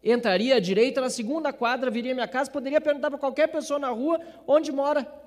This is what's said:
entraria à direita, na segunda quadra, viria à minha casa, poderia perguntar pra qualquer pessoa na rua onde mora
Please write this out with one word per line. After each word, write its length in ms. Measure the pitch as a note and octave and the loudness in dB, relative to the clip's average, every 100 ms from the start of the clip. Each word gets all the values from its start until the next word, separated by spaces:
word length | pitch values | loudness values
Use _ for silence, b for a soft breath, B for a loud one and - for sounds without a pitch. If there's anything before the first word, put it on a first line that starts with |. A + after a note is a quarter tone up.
entraria 540 | G#3+ A#3+ A#3 F#3 A#3+ B3+ | 2 2 2 2 4 2
à 40 | |
direita, 400 | F3+ G3 B3+ C4+ | 4 2 2 2
na 80 | B3+ | -4
segunda 440 | B3 A3 D#4 D4+ | -4 -4 -2 -4
quadra, 360 | C4 A#3 B3 B3+ | -2 -2 0 -2
viria 220 | A3+ A#3+ | -2 -4
à 40 | |
minha 120 | B3+ A3+ | -4 -2
casa, 240 | B3+ C#4 | -2 -4
poderia 300 | C#4+ C4 D4 | -4 0 0
perguntar 300 | D4+ C#4+ D4 | 2 0 -2
pra 80 | C#4+ | -2
qualquer 280 | C#4 B3 D#4+ | -4 2 0
pessoa 320 | D#4+ B3 C#4+ | 0 -4 -4
na 120 | C4+ | -2
rua 300 | A3+ C#4+ E4 E4 B | -2 0 -2 -4 B
onde 280 | - D4 D4 | 2 2 2
mora 340 | C4+ C#4+ D4 A#3+ - | -2 0 0 -2 -14